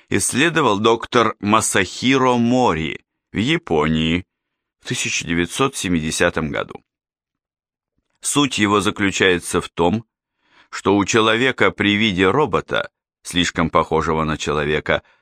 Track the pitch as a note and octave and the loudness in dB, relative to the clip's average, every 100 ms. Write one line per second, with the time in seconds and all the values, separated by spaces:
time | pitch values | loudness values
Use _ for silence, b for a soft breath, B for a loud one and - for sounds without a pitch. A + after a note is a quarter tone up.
0 | _ G2+ - A#2 D#3+ D#3+ C3 G2+ A2 A#2 | _ -4 -2 0 0 2 2 2 2 2
1 | - B2 A2 - G2+ G#2+ - G#2+ F#2 - | 2 2 2 0 0 2 2 0 -2 -2
2 | B2 C3+ B2+ B2 A#2 B2+ A#2+ D#2+ D#2 - | 0 2 2 2 2 2 2 0 -4 -8
3 | - _ _ - A#2+ E3 - D#2+ D#2 D#2+ | -14 _ _ -4 -2 -2 0 0 2 0
4 | D#2+ F2 - _ _ _ _ _ - C3 | 0 -2 -4 _ _ _ _ _ -10 -8
5 | A2+ - - E2+ E2+ - C3+ - F#2+ E2+ | -6 -6 -4 -2 -2 -2 -4 -2 -4 -2
6 | D#2 - F2 - D2+ A1+ G1+ - - _ | -2 0 0 0 -4 -6 -8 -12 -20 _
7 | _ _ _ _ _ _ _ _ _ _ | _ _ _ _ _ _ _ _ _ _
8 | _ _ - C#3+ C#3+ G2 G#2 G#2 G2+ G2 | _ _ -4 0 0 0 2 2 0 -2
9 | G2+ - F#2+ F2 - F2 - - E2+ A2 | -4 2 2 2 0 -4 -4 -2 0 0
10 | - _ _ _ b b b - - G2+ | -6 _ _ _ b b b -6 0 0
11 | F#2+ A#2 A2 A2+ C3 - G2+ - G2+ G#2 | 2 2 2 2 0 2 0 2 0 2
12 | A2 F2+ F#2+ B2+ C#3+ D#2+ - A1+ - _ | 0 2 2 2 0 -2 -2 -4 -6 _
13 | _ _ - F2 E2+ - D#2+ E2 D#2+ D#2+ | _ _ -6 -2 -2 0 0 0 0 0
14 | D#2 D#2+ D#2 D2+ - D2+ D2 D2+ - D2+ | 0 -2 -2 -4 -4 -4 -2 -2 0 -2
15 | b b | b b